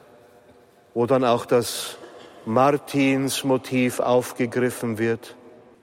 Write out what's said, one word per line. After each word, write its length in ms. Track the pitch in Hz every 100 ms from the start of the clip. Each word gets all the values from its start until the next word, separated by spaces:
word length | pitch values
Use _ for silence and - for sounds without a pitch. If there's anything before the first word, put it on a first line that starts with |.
| - - - - - - - _ _
wo 120 | 117 120
dann 180 | 135
auch 200 | 123 117
das 540 | - 123 113 - - - - - - - 110
Martinsmotiv 1500 | 117 139 143 - 143 135 135 135 - 139 131 - 127 123 -
aufgegriffen 1000 | 123 127 117 - 123 123 127 - 120 110
wird: 360 | 113 117 - - - - - -